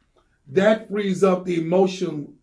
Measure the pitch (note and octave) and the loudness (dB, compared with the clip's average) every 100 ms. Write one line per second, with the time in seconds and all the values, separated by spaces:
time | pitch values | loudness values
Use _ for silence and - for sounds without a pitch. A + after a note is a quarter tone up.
0 | _ _ _ _ C#3 E3+ G#3+ A3 - G#3 | _ _ _ _ -4 2 2 2 -2 -4
1 | G3 F3+ F#3+ F3+ F#3 E3 D#3+ F3+ F#3 - | -2 2 2 2 -2 -4 0 2 2 -2
2 | E3+ D3+ C#3 - | -6 -6 -12 -14